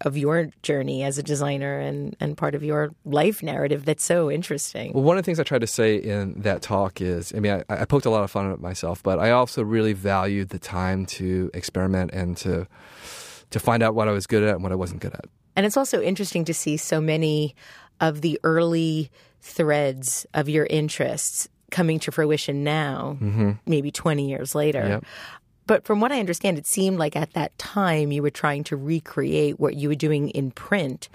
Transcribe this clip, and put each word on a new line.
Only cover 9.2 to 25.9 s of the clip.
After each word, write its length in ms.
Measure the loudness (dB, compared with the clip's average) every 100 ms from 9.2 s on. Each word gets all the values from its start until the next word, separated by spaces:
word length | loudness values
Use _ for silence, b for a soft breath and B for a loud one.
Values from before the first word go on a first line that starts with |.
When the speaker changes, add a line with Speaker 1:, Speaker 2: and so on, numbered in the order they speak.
| 4
Speaker 2:
also 320 | 4 4 0
really 280 | 0 2 2
valued 580 | 2 0 2 2 -2 -4
the 100 | -6
time 440 | -6 -2 0 0 -2 -4
to 320 | -2 0 -2
experiment 600 | -6 -6 -2 0 0 0
and 240 | -2 -4 -4
to, 300 | -2 -2 -4 B B B B B B B B
to 80 | -4
find 240 | 2 4
out 140 | 4 4
what 100 | 2
I 60 |
was 160 | 2 2
good 160 | 4
at 100 | 4
and 80 | 2
what 80 | 0
I 60 | -2
wasn't 240 | -2 -6
good 140 | -8
at. 100 | -10 -16 _ _ 0
Speaker 1:
And 100 | 2
it's 100 | 2
also 240 | 2 0
interesting 440 | 0 0 -2 -2
to 100 | -2
see 220 | -2 -2 -2
so 240 | 0 0
many 560 | 2 2 2 2 0 -6 B B B -2
of 200 | 0 0
the 180 | -2 0
early 640 | 2 4 4 2 0 0 -4 b b b
threads 840 | -12 -2 2 4 2 -2 -4 -6 -4
of 140 | -2 2
your 180 | 2 2
interests 800 | 2 0 -2 -2 -2 -4 -4 -8 _ -8
coming 260 | 0 2 2
to 140 | -2
fruition 500 | 0 2 2 0 -2
now, 540 | 0 0 0 -4 -6 -4
Speaker 2:
Mm-hmm. 300 | -2 2 2 0 0
Speaker 1:
maybe 240 | 0 0
twenty 380 | -2 0 0 0
years 260 | -4 -2
later. 320 | 0 2 2 0
Speaker 2:
Yep. 180 | -2 -4 B B B _ _ 2
Speaker 1:
But 180 | 2
from 140 | 4